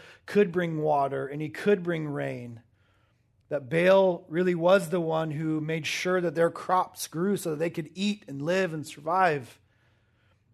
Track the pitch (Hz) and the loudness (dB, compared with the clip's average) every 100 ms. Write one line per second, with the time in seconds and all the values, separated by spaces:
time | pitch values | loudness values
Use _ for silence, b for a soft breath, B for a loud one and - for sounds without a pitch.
0 | B B - 202 202 175 170 156 151 143 | B B -2 2 2 2 -2 -2 0 2
1 | 139 139 135 147 151 - 208 202 175 165 | 0 -2 -6 -6 -8 -4 0 2 0 -4
2 | 151 143 139 127 120 117 - _ _ _ | -4 -6 -6 -6 -12 -16 -20 _ _ _
3 | _ _ _ _ _ 147 123 165 180 196 | _ _ _ _ _ -8 -2 2 6 6
4 | 190 170 - 156 185 175 170 196 165 180 | 6 2 -4 -2 0 2 6 4 4 -2
5 | 160 160 160 151 160 156 151 160 139 - | 0 -2 -2 -4 -4 -2 -2 -4 -4 -4
6 | 185 185 175 156 165 - - 185 175 - | -2 0 0 2 0 0 0 0 0 -6
7 | - 156 190 196 170 147 170 165 156 175 | -10 -4 0 0 -2 -2 -4 -4 -8 -4
8 | 202 208 - 139 151 185 185 156 135 - | -4 -4 -8 -6 -2 0 0 -4 -10 -10
9 | 151 180 180 147 117 - _ _ _ _ | -2 2 4 2 -4 -16 _ _ _ _
10 | _ _ _ _ _ | _ _ _ _ _